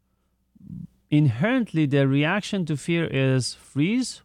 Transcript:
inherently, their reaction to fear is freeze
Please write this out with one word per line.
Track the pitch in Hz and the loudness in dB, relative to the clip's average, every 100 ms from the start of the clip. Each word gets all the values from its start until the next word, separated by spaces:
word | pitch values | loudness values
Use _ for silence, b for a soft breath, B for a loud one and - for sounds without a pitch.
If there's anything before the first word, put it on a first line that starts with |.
| _ _ _ _ _ _ - - - _ _ | _ _ _ _ _ _ -18 -16 -16 _ _
inherently, | 147 151 110 208 262 214 160 147 | 4 4 2 0 0 0 -2 0
their | 139 135 | 2 2
reaction | 139 151 202 - 202 160 | 2 0 -2 -2 -4 -2
to | 147 | -4
fear | - 170 160 | -2 -2 -2
is | 135 135 131 117 - | 0 2 0 -2 -8
freeze | - 135 160 240 247 - | -8 -2 0 0 -4 -8